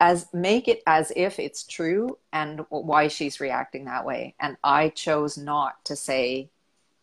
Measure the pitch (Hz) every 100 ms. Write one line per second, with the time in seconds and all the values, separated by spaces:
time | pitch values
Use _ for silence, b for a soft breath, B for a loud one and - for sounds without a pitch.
0 | 170 175 175 175 180 233 240 226 - 160
1 | 160 - 185 - 147 - - - 165 185
2 | 247 - _ 156 151 156 - 151 160 151
3 | 151 - 147 - 139 123 135 135 135 123
4 | 123 123 123 - 143 131 143 143 156 -
5 | - 151 147 143 143 147 135 - - 147
6 | - 131 123 131 139 _ _ _ _ _